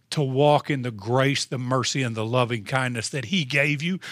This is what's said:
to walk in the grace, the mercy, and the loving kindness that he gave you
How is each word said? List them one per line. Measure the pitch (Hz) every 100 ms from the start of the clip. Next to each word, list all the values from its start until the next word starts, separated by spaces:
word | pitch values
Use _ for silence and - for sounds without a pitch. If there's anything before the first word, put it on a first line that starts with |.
| _
to | -
walk | 135 131 147 147 -
in | 139
the | 123
grace, | 107 107 127 135 135
the | - 131
mercy, | 123 131 - 143
and | 127 110
the |
loving | 110 127 120 117
kindness | 101 131 127 120 -
that | 143 110
he | 185
gave | 131 139 147 147
you | 165 185 -